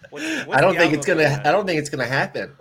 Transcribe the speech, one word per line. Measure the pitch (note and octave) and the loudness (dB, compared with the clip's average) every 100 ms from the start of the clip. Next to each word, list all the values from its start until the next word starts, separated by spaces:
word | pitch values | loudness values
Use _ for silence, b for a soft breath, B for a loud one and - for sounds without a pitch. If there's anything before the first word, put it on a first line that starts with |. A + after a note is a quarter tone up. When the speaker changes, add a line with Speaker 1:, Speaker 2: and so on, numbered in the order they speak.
| - | -20
Speaker 1:
What's, | - D#4 D#4 - | -12 -6 -6 0
what's | |
Speaker 2:
I | F3 | 4
don't | E3+ F3 | 4 4
think | E3 | 2
Speaker 1:
the | D3 | 2
Speaker 2:
it's | F#3+ | 0
Speaker 1:
outlook | E3 | 2
Speaker 2:
gonna, | D3+ C#3 | 2 2
Speaker 1:
on | |
that? | D3 | 0
Speaker 2:
I | |
don't | F3+ G3 | 0 0
think | D#3+ | -4
it's | D3 | -4
gonna | D3 A#2+ | -6 -4
happen. | C3+ F#3+ B2 F#2+ - | -2 -4 -6 -10 -14